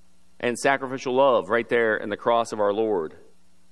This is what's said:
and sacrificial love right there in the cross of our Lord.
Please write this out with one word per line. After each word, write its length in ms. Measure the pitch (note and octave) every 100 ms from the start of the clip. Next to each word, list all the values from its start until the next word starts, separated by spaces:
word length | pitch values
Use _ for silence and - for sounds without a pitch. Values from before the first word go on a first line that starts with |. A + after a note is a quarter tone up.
| - - - -
and 180 | A#2+ A#2
sacrificial 560 | C#3+ C#3 C3 C3 C3+
love 360 | B2 C#3 A2+ F2
right 180 | A#2 A2+
there 280 | A#2+ A2+ G#2+
in 120 | G#2+
the 80 | G#2
cross 360 | A#2+ A#2 A2+
of 80 | A2
our 120 | G2+
Lord. 420 | G2+ A2 G2 D#2 - - - - - -